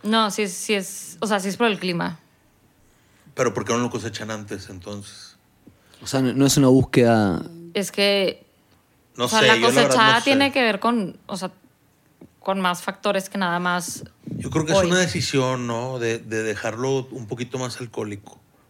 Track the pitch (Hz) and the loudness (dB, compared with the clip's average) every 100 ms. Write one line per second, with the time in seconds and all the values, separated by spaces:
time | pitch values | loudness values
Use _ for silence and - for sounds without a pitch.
0 | 208 226 214 196 202 175 - 202 190 - | -2 0 0 -2 -6 -6 -4 -2 -4 -12
1 | - - 214 208 190 180 233 190 185 170 | -14 -6 -2 -2 -2 -2 0 0 -4 -4
2 | 175 165 _ _ _ _ _ _ _ _ | -4 -8 _ _ _ _ _ _ _ _
3 | _ _ _ - 123 113 107 117 120 120 | _ _ _ -2 -2 -2 -2 -2 -2 -4
4 | 110 104 110 107 101 98 98 98 104 101 | -8 -10 -10 -10 -10 -12 -12 -16 -14 -14
5 | 98 - - _ _ _ - _ _ - | -14 -20 -20 _ _ _ -20 _ _ -18
6 | - 135 131 127 139 147 131 131 123 - | -4 0 0 2 4 6 6 6 6 4
7 | 117 113 104 - - - - 202 190 - | 6 6 4 0 -6 -14 -8 -6 -4 0
8 | 202 202 185 - _ _ _ _ _ _ | 2 2 0 -4 _ _ _ _ _ _
9 | _ - 123 220 214 220 - 247 233 254 | _ -4 0 4 6 6 4 4 4 6
10 | 220 233 277 269 277 269 233 196 226 240 | 6 4 4 2 2 2 0 2 0 0
11 | 180 - - 175 185 - _ _ _ _ | -2 -8 -12 -10 -10 -12 _ _ _ _
12 | _ - - _ - 190 180 175 - - | _ -20 -20 _ -4 0 0 -2 -6 -4
13 | 208 196 190 202 180 175 180 180 170 - | -2 -2 -2 -4 -2 0 0 -2 -4 -12
14 | - _ - - - 156 156 190 180 180 | -14 _ -12 -8 -4 -2 2 2 4 4
15 | 175 175 - 139 127 131 120 117 127 127 | 2 -2 0 0 0 -2 -4 -4 -4 -4
16 | 117 113 113 110 110 104 113 113 131 135 | -2 -4 -4 -4 -4 -4 -6 -4 -2 -2
17 | 131 117 107 120 120 131 123 - 120 - | -4 -10 -10 -8 -8 -6 -8 -10 -12 -8
18 | 107 104 - - _ _ | -8 -10 -16 -20 _ _